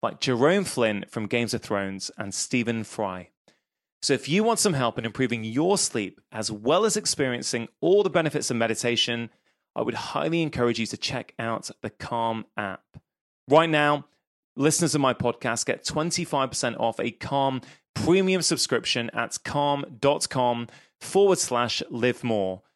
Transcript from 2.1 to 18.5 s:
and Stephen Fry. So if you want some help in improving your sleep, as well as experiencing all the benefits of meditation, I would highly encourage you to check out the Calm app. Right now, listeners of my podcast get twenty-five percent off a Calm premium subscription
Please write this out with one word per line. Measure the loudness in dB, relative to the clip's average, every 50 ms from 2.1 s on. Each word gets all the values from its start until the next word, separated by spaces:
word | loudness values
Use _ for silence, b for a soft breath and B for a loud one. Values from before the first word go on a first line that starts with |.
| -12
and | -10 -10 -8 -8
Stephen | -8 -4 -2 0 0 0 0 -2 -4 -6
Fry. | -8 -6 -6 -6 -6 -6 -8 -12 -16 _ _ _ b b b b _ _ _ _ _ _ _
So | -2 0 0
if | 0 0
you | 0 0 2 2
want | 2 2 2
some | 2 2 2
help | 2 0 0 -2 -2
in | -6
improving | -6 -2 -2 -2 -2 -2 -4 -4
your | -4 -2 0 2 2 2
sleep, | 2 0 -2 -2 -4 -4 -4 -8 -12 _ _ -10
as | -8 -6 -6
well | -6 -4 0 2 2 4 2
as | 2 0
experiencing | -2 -2 -2 -2 0 0 0 -2 -2 -4 -4 -4 -4 -6 -8 -8 _ 2
all | 4 4 4 4
the | 4
benefits | 2 2 0 2 0 -2 -2 -2
of | 0
meditation, | 0 0 0 0 0 0 0 0 2 0 0 -2 -4 -6 -8 -12 _ _ _ _ _ _ _ _
I | -4 -4
would | -2 -4
highly | -6 -8 -6 -4 -2 -2 0 0 0
encourage | 0 -2 0 0 0 0 2 0
you | -2
to | -4 -6
check | -6 -6 -6 -6 -6 -8 -10 -10 -8
out | -6 -4 -4 -6 -8 -12 -14 -10 -10
the | -12
Calm | -10 -10 -10 -6 -4 -2 0 0 -2 -2 -6 -8 _
app. | -6 -6 -6 -6 -10 _ _ _ -20 -20 _ _ _ _ _ _ _ _ 6
Right | 6 6 6 6
now, | 4 4 4 4 2 0 -2 -8 _ _ _ _ _ _ _ _ _
listeners | 0 2 2 4 4 2 2 2
of | 2
my | 2 2 2
podcast | 2 0 -2 -2 -2 -2 -4 -2 -2 -2
get | -2 -4 -4 -4
twenty-five | -4 -4 -2 -2 -2 -2 -4 -2 -2 -2 -2 -2 -2
percent | -2 -4 -4 -4 -2
off | 0 -2 -2 0 -2
a | -4 -4
Calm | -4 -6 -6 -4 0 0 0 0 0 -2 B B B B B _ _
premium | -2 2 4 4 4 4 4 2 2 2
subscription | 0